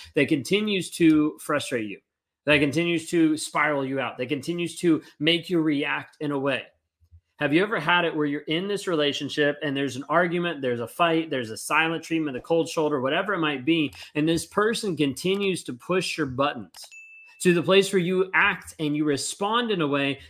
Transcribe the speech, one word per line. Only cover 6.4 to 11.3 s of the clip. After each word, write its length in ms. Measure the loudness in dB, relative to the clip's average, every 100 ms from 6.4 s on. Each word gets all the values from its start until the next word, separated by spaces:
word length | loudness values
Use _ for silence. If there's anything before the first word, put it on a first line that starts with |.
| 0 -2 -4 _ _ _ _ -20 _ -4
Have 120 | 2
you 120 | 2
ever 160 | 2 0
had 240 | 0 2
it 100 | 2
where 120 | 0 -2
you're 160 | -2
in 260 | -4 -4 -2
this 180 | -4 -2
relationship 720 | 0 0 0 -4 0 0 0
and 160 | -4 -2
there's 200 | -4 -6
an 80 | 0
argument, 540 | 2 2 0 -4 -2
there's 160 | -2 -2
a 80 | -4
fight, 440 | 0 2 2 0